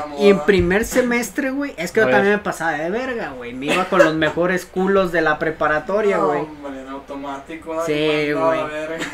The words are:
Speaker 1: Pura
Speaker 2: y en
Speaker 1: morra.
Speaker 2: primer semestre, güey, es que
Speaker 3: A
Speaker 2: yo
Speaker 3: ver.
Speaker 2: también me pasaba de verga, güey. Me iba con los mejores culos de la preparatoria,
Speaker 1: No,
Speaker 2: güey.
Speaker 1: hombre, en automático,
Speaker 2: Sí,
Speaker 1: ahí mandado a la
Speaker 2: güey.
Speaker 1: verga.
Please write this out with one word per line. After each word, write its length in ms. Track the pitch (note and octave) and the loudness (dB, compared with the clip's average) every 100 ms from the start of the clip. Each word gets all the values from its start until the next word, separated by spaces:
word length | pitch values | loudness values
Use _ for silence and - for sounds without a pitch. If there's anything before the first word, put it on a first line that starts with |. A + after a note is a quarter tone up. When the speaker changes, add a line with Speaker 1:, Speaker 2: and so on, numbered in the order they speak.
| - | -2
Speaker 1:
Pura 80 | - | 2
Speaker 2:
y 80 | G3+ | 6
en 40 | |
Speaker 1:
morra. 120 | F#3+ - | 6 4
Speaker 2:
primer 380 | F#3+ F3 G3 | 4 4 2
semestre, 640 | A3+ B3+ B3 A#3+ A#3+ - C4+ | 2 0 2 0 -2 -4 -4
güey, 200 | C4+ C#4 - | -2 -6 -6
es 160 | F3 | -4
que 80 | - | 0
Speaker 3:
A 20 | |
Speaker 2:
yo 40 | A3 | 4
Speaker 3:
ver. 80 | G3+ | 4
Speaker 2:
también 180 | G3 | 4
me 80 | G#3 | 2
pasaba 300 | F#3 E3 E3 | 0 -4 -2
de 180 | D3+ E3 | -2 -2
verga, 400 | A3 B3+ A#3 E3 | -4 -4 -6 -6
güey. 240 | - A#2+ | -10 -10
Me 120 | B2+ C#3+ | -6 -2
iba 180 | F3+ | 0
con 160 | F#3 F#3 | 2 4
los 100 | E3 | 4
mejores 520 | D#3+ D#3 D3+ F3+ F#3 - | 4 0 2 0 0 -4
culos 460 | F#3 F#3+ G3 F#3 | -2 2 2 2
de 100 | E3+ | 2
la 160 | D#3 D3+ | 0 0
preparatoria, 800 | D#3+ D#3 D3+ D3+ D3+ G3+ G3+ F#3+ | -2 0 0 0 0 0 2 2
Speaker 1:
No, 80 | F#3+ | 2
Speaker 2:
güey. 140 | D3 | 0
Speaker 1:
hombre, 400 | D3+ D3+ C#3+ C3+ | -4 -10 -12 -12
en 60 | C3 | -12
automático, 920 | C3+ C#3 C#3 C#3 - - D#3+ D#3+ D#3+ E3 | -12 -12 -12 -10 -10 -12 -14 -8 -4 -2
Speaker 2:
Sí, 60 | |
Speaker 1:
ahí 420 | D3+ D#3 D3+ D3 | 0 0 0 0
mandado 160 | D3+ - | 0 0
a 60 | - | 0
la 60 | |
Speaker 2:
güey. 100 | D3+ | -2
Speaker 1:
verga. 320 | D3+ - E3 - | -6 -8 -8 -6